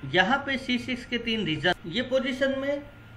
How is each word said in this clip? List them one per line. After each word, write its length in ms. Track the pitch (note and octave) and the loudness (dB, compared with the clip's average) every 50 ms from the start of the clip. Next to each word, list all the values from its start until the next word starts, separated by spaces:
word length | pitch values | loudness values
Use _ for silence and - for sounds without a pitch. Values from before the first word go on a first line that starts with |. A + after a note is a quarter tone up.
| - | -10
यहाँ 320 | - - F3 F#3 F#3+ B3+ C#4 | 0 2 2 4 4 4 2
पे 180 | C#4 C#4 C4+ B3+ | 2 0 -2 -2
सी 180 | - - B3 A#3+ | 0 0 -2 -2
सिक्स 260 | A#3+ - B3+ B3 - | 0 -4 -6 -6 -4
के 120 | - B3 A#3+ | -4 -4 -4
तीन 260 | A#3 A#3 A3 A3+ G3+ | -2 -2 -2 0 0
reason, 280 | D#3+ D#3 C#3+ C3+ F3+ F3 - - | 0 -2 2 2 2 2 2 -2
ये 160 | F3 D#3 G#3+ B3 | -4 -2 -2 -2
position 500 | - B3+ C4 B3+ C#4 B3+ B3+ C4+ C4 C4 C4+ | 2 0 0 0 0 0 0 2 0 2 0
में 240 | C4+ C#4 C#4+ C#4+ - - - - - - - | 0 0 -2 -2 -4 -10 -18 -20 -20 -20 -20